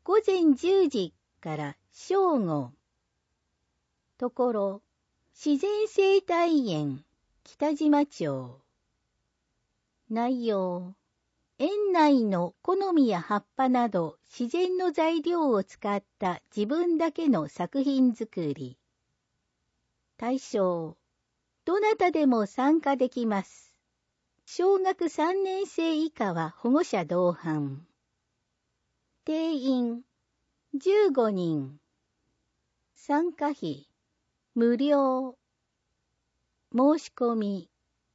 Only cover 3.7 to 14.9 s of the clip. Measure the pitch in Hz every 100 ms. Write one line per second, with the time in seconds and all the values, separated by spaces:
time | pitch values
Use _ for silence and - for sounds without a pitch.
3.7 | _ _ _ _ _ 247 - 247 220 196
4.7 | 202 _ _ _ _ _ _ 302 285 392
5.7 | 415 427 - 392 392 - 339 339 311 233
6.7 | 156 147 135 - _ _ _ - - 294
7.7 | 294 302 294 285 - 156 135 123 131 _
8.7 | _ _ _ _ _ _ _ _ _ _
9.7 | _ _ _ - 220 240 254 233 196 185
10.7 | 180 180 196 _ _ _ _ _ - 294
11.7 | 415 403 349 302 269 220 180 175 - -
12.7 | 381 392 330 247 175 - 208 - - 262
13.7 | 247 240 190 160 - _ - 240 339 370
14.7 | 370 359